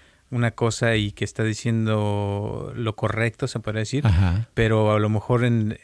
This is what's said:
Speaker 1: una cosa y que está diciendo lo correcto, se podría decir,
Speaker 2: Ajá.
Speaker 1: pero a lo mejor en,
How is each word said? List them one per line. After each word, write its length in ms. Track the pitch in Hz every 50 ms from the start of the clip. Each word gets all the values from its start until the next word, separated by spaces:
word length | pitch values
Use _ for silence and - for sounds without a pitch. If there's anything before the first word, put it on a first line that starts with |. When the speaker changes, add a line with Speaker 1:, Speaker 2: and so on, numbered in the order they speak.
| _ _ _ _ _ -
Speaker 1:
una 220 | - 120 120 117
cosa 440 | - - 120 113 110 - 123 117 113 107
y 140 | 104 104 98
que 100 | - 117
está 200 | 110 - - 113
diciendo 1300 | 110 107 - - 120 113 113 110 110 110 107 104 104 101 101 101 101 101 101 104 110 - - - - -
lo 200 | 113 117 107 107 -
correcto, 500 | - 107 104 110 113 117 - - - 127
se 120 | - 120
podría 180 | 107 - 107 110
decir, 260 | 110 - - 139 143
Speaker 2:
Ajá. 440 | 117 90 82 98 90 85 98 113 - -
Speaker 1:
pero 380 | - 113 110 110 110 107 107 107
a 60 | 107
lo 80 | 107 107
mejor 360 | 107 104 - - 123 120 123
en, 320 | 123 120 113 107 107 110 -